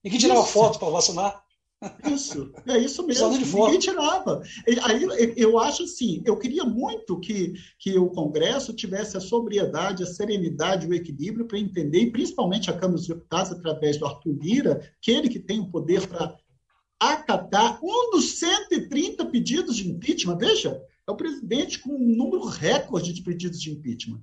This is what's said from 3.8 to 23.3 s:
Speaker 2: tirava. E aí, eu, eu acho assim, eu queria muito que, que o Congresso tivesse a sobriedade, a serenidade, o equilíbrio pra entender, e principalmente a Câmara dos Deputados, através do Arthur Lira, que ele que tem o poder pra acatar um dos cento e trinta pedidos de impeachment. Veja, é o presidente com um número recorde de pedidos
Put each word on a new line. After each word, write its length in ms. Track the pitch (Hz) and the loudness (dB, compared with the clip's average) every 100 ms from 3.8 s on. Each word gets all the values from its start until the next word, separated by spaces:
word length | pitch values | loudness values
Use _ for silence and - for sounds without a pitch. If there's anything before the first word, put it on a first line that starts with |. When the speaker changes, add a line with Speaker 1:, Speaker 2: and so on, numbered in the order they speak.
Speaker 2:
tirava. 600 | 381 370 294 370 277 139 - - - | 2 0 0 0 -2 -4 -6 -4 2
E 100 | 240 | 2
aí, 180 | 247 226 | 4 2
eu, 320 | 370 - 233 | 2 2 2
eu 240 | 240 220 226 | 6 6 6
acho 240 | 294 285 | 2 -2
assim, 400 | 349 - 226 156 | -6 -4 -2 0
eu 120 | 240 226 | 0 0
queria 260 | 247 302 | -2 -2
muito 560 | 262 214 277 - - 175 | -2 -2 -4 -6 -6 -6
que, 360 | - 202 175 - - _ | -4 -4 -4 -6 -18 _
que 220 | 196 190 | 0 2
o 100 | 180 | 2
Congresso 640 | - 147 151 165 269 262 | 0 -2 2 2 0 -4
tivesse 440 | - 196 190 214 190 | -8 -6 -6 -6 -8
a 40 | |
sobriedade, 840 | 190 233 233 202 151 147 190 185 | -2 -2 0 0 0 -2 -2 -4
a 20 | 175 | -6
serenidade, 800 | - 208 208 165 139 170 190 160 | -4 -4 -2 -2 -2 0 0 0
o 80 | |
equilíbrio 500 | 175 - 139 170 220 | -2 -2 -8 -6 -6
pra 140 | 233 202 | -6 -4
entender, 440 | 202 180 147 170 | -4 -4 2 2
e 100 | 233 | 2
principalmente 580 | 240 359 - 180 190 - | 0 -4 -2 0 0 -2
a 20 | |
Câmara 260 | - 185 165 | -2 0 0
dos 100 | - | -4
Deputados, 420 | 165 _ 170 185 | -10 _ -2 -2
através 460 | 175 165 147 151 147 | -4 -6 -2 0 0
do 100 | 143 | -4
Arthur 320 | - 165 139 | -6 -6 -4
Lira, 520 | 151 254 233 143 - _ | 0 2 2 0 -4 _
que 100 | - | 2
ele 180 | 269 277 | 2 2
que 120 | - | -2
tem 180 | - 220 | -4 -4
o 140 | 185 | -2
poder 340 | 170 143 185 - | -4 0 0 0
pra 300 | 175 165 - _ _ _ _ _ _ | -6 -6 -8 _ _ _ _ _ _
acatar 800 | 240 302 - 190 170 196 233 - | 0 0 0 -2 2 4 4 2
um 300 | 330 466 480 | -2 0 2
dos 260 | 370 - - | 2 2 -2
cento 360 | 339 403 403 | 0 0 0
e 140 | 302 - | -2 0
trinta 380 | 294 392 - - | -2 -2 -2 -2
pedidos 480 | 240 170 294 349 | 0 0 0 0
de 160 | 202 180 | -2 -4
impeachment. 460 | 175 - - 185 170 | -4 -2 0 0 0
Veja, 440 | 277 427 - - - _ | 2 2 0 -6 -12 _
é 60 | - | -10
o 60 | 254 | -6
presidente 640 | 320 285 196 247 370 - | -6 -6 -2 -2 -2 -6
com 100 | 262 | -8
um 260 | 285 240 226 | 0 2 4
número 280 | 311 370 | 2 -2
recorde 680 | 208 - 160 285 - 202 165 | -4 -2 0 0 0 -4 -4
de 100 | 170 | -6
pedidos 380 | 180 | -6